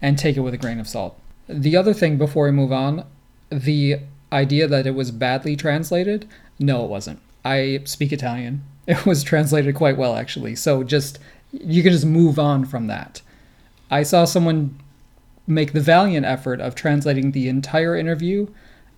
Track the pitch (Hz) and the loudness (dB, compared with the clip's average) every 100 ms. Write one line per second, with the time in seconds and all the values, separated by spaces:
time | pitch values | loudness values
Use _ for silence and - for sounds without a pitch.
0 | 139 139 160 135 127 120 120 117 107 110 | 0 0 0 0 -2 -4 -6 -8 -8 -8
1 | 90 - - - - 147 147 175 202 208 | -8 -10 -20 -20 -12 -4 2 2 2 2
2 | 165 143 147 156 143 139 135 131 135 160 | 2 2 0 0 2 2 2 0 -2 -4
3 | - - _ _ - 143 135 147 143 139 | -8 -18 _ _ -10 -6 0 2 2 0
4 | - - - 139 135 143 156 139 135 135 | -6 -18 -6 -2 0 2 2 0 0 -2
5 | 127 113 127 135 151 147 160 147 160 175 | -4 -4 -2 -2 -2 -4 -2 -2 -2 -2
6 | 196 208 - - - - 139 123 113 101 | -2 -4 -6 -20 -16 -2 0 0 -2 -6
7 | 101 76 _ _ 127 135 135 139 139 - | -10 -16 _ _ -4 -2 -2 -4 -6 -4
8 | 143 143 127 123 120 143 - - - - | -4 -2 -6 -6 -8 -10 -12 -10 -2 0
9 | 202 151 139 160 151 151 139 139 151 131 | 2 0 2 0 2 2 2 2 2 2
10 | 127 113 120 - 117 113 156 135 123 147 | 0 -2 -6 -8 -8 -4 0 0 0 -2
11 | 143 - - - _ 285 165 170 175 170 | -2 -10 -20 -20 _ -12 0 4 6 4
12 | 156 160 170 147 147 139 131 127 110 98 | 4 6 4 4 2 2 0 -4 -6 -6
13 | - - - - - _ _ _ - 143 | -10 -18 -20 -20 -20 _ _ _ -4 -2
14 | 147 175 170 180 165 160 143 - - _ | 2 4 4 4 2 2 -2 -6 -20 _
15 | _ _ _ - - 156 143 151 147 180 | _ _ _ -12 -2 0 0 0 4 6
16 | 202 160 127 131 131 123 123 123 156 147 | 6 0 -2 -2 -4 -6 -6 -4 0 0
17 | 147 135 135 135 127 135 135 160 165 170 | 0 0 0 -2 -2 -2 -2 0 0 0
18 | 160 160 170 202 208 - - - - | -2 -2 -2 -2 -4 -10 -20 -20 -20